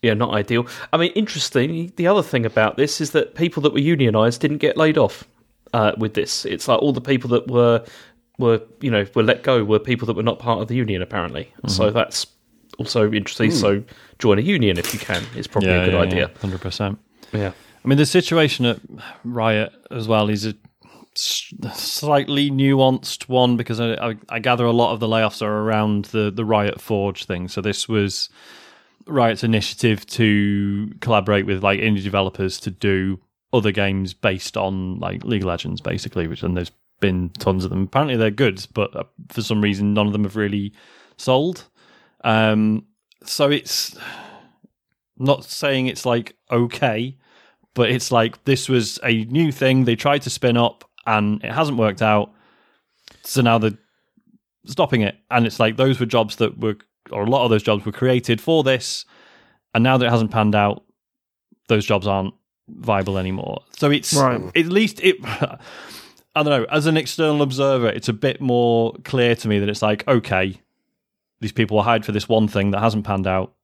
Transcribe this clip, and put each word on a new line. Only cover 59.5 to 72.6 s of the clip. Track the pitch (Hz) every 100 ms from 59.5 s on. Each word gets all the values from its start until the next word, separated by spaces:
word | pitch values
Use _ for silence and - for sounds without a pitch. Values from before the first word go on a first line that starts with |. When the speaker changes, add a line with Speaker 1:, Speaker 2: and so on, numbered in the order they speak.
| _ _
Speaker 2:
and | 113
now | 120 131
that | 123
it |
hasn't | 117 110
panned | 113 107
out, | 104 101 - _ _ _ _ _ _ _ _ _
those | 110 101
jobs | 101 101
aren't | 98 95 - _ _ _
viable | 76 - 101 95 98
anymore. | 92 95 - - _ -
So | 147
it's | 147 -
Speaker 4:
Right. | 151 135 120 92 170
Speaker 2:
at | 165
least | 190 220 -
it, | 185 -
<laughs> |
I | 120 107 151 - - - - - - _ _ -
don't | 151
know, | 139 113
as | 151 156
an | 160
external | 127 - 160 147
observer, | 143 131 139 135 113
it's | 104 -
a |
bit | 107 139 -
more | 135 120 120 117 113 -
clear | - 135 120 113
to | 110
me | 104
that | 101
it's | 104
like, | 107 107 -
okay, | 127 107 92 95 95 _ _ _ _ _ _ _ _
these | 107
people | - 110 107
were |
hired | 104 113
for | 104
this | 104 -
one | 110 107
thing | 104